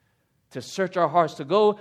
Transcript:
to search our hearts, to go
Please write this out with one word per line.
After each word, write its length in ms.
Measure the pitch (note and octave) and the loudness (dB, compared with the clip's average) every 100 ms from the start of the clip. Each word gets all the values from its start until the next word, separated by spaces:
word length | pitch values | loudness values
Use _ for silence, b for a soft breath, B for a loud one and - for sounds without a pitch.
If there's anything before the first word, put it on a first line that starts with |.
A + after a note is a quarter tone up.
| _ _ _ _ _ | _ _ _ _ _
to 100 | - | -14
search 340 | - - F#3 F#3 | -10 -4 -4 0
our 120 | D#3+ | 2
hearts, 240 | E3+ D#3+ - | 2 2 -2
to 80 | |
go 360 | C#3 G3+ G#3 G#3 | -2 2 2 0